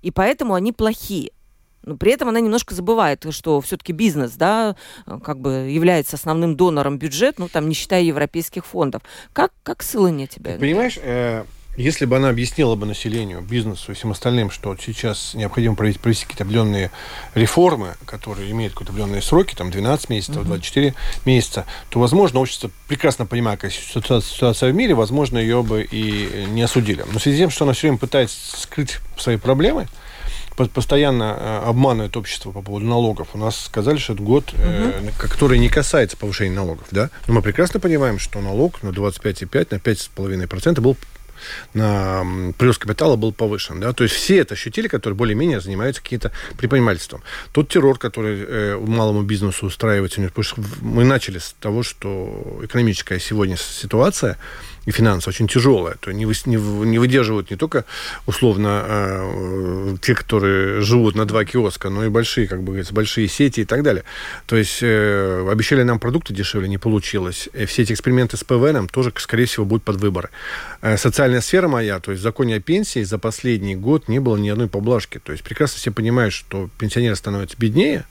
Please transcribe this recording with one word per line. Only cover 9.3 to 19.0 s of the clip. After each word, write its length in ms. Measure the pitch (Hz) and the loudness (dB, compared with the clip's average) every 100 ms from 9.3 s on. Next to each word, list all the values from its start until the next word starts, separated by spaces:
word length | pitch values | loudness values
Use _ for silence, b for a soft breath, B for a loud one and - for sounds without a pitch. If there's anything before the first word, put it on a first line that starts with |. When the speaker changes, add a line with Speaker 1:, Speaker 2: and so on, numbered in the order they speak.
Speaker 1:
Как, 180 | - 381 _ | -2 -2 _
как 200 | - 330 | -12 -10
Сыланя 440 | - 247 185 156 135 | -6 2 2 2 -6
тебя 260 | - - | -12 -10
Speaker 2:
Ты 60 | 85 | -4
понимаешь, 380 | 139 175 247 - | 0 2 0 -4
э, 400 | 135 123 120 113 104 - - - | -4 -2 -2 -2 -8 -18 -14 -4
если 300 | 127 160 127 | -2 0 2
бы 100 | 131 | 4
она 140 | 135 | 4
объяснила 460 | 120 123 - 139 110 | 2 -2 2 2 2
бы 100 | 104 | -2
населению, 560 | 101 113 113 104 87 | -4 -4 -4 -4 -8
бизнесу 500 | 90 120 110 95 - | -4 -2 -2 -6 -10
и 40 | 98 | -8
всем 160 | 113 | -6
остальным, 380 | 101 123 123 104 | -4 0 0 0
что 200 | - 104 | -4 -8
вот 100 | 95 | -8
сейчас 520 | - 110 117 101 - | -8 -6 -4 -6 -8
необходимо 420 | 113 104 - 117 104 | -6 -4 0 0 2
провести, 240 | 107 95 | 0 2
провести 240 | 117 110 | 0 0
какие-то 200 | - - 98 | -2 -8 0
определенные 440 | 110 110 101 92 B B B B - | 2 2 2 -2 B B B B 2
реформы, 600 | 113 - 180 147 95 - - | 4 6 6 4 -4 -10 -14
которые 440 | 110 - 98 98 | -12 -8 -8 -4
имеют 200 | 110 107 - | -2 -4 -6
какие-то 180 | - | -8
определенные 280 | 98 | -4